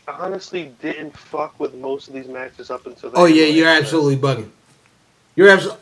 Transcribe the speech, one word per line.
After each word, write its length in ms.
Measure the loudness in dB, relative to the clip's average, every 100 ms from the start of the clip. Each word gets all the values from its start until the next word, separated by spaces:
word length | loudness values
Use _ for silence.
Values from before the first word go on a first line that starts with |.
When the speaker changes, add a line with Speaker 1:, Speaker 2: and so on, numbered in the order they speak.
| -16
Speaker 1:
honestly 680 | -12 -10 -10 -10 -12 -12 -12
didn't 340 | -12 -10 -14 -18
fuck 420 | -14 -10 -10 -8
with 140 | -10
most 340 | -10 -10 -10 -10
of 60 |
these 140 | -16 -14
matches 420 | -14 -14 -16 -14
up 140 | -12 -14
until 220 | -16 -6
they 80 | 2
Speaker 2:
Oh, 60 |
yeah, 220 | 4 4 4
Speaker 1:
had 80 |
Speaker 2:
you're 180 | 2 4
Speaker 1:
the 60 | 2
Speaker 2:
absolutely 360 | 0 -2 0 0
bugging. 340 | -2 -4 -8 _ _ _ _ _ _ _ _ 4
You're 200 | 6 6
abso-, 220 | 2 -10